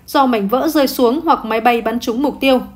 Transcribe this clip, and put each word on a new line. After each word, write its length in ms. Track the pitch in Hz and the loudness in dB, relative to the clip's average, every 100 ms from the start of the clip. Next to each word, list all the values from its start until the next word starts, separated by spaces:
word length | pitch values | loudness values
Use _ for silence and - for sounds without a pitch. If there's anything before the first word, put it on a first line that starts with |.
| - | -4
do 200 | 302 269 | 0 2
mảnh 220 | 233 196 | 0 0
vỡ 200 | 247 302 | 0 0
rơi 180 | 302 269 | 0 0
xuống 340 | - 240 285 | 2 0 0
hoặc 200 | 320 - | 0 0
máy 160 | 220 226 | 0 0
bay 200 | 233 240 | 0 0
bắn 200 | 220 233 | 0 -4
trúng 220 | 254 226 | -4 -2
mục 140 | 285 - | -2 0
tiêu. 200 | 269 254 - | 2 2 0